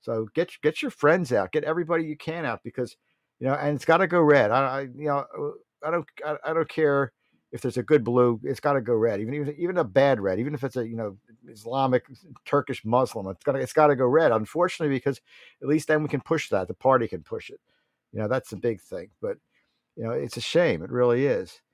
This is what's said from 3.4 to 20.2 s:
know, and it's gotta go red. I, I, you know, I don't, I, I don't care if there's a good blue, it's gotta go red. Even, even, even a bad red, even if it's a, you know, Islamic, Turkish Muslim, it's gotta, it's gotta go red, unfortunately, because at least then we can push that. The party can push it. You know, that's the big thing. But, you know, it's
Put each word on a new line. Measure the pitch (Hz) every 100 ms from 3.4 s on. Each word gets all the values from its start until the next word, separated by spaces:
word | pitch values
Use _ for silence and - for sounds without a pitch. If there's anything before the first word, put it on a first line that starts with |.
| 127
know, |
and | 143 143 147
it's |
gotta | - 165 185
go | 175
red. | 151 143 107
I, | 120
I, | 135 135
you | 139 123 151
know, | 143 135 - 147 - _ _
I | 151
don't, | 170 151 -
I, | 147 151 -
I |
don't | 160 156
care | - 156 143 135 _ _ _ _
if | 113
there's | 131 120
a |
good | 110 151
blue, | 113 123 123 113
it's | 143 131
gotta | 151 143
go | 117
red. | 117 113 101
Even, | 107
even, | 143 143 147
even | 170 180
a |
bad | 139 95 139 127
red, | 98 92
even | 131
if | 147
it's | 135 127
a, | 117
you | 113
know, | 107 98 _ 113 -
Islamic, | 113 110 131 135 127 - 135 170 -
Turkish | - 143 139 131
Muslim, | 110 123 127 113 95
it's | 95
gotta, | - 135
it's | 131
gotta | - 151
go | 135 127
red, | 143 160
unfortunately, | 110 110 156 175 - 156 135
because | 139 131 _ - - _
at | 135
least | 156 -
then | 151
we | 151
can | 139
push | - 165 -
that. | 101 92
The |
party | 101 131 131 117
can | 92
push | 78 110 -
it. | - _ _ _ _ _
You | 107
know, | 107
that's | 127 -
the | 107
big | 120 107
thing. | _ 92 95 _
But, | 107 101 _ _ _ _ _
you | -
know, | 113
it's | 123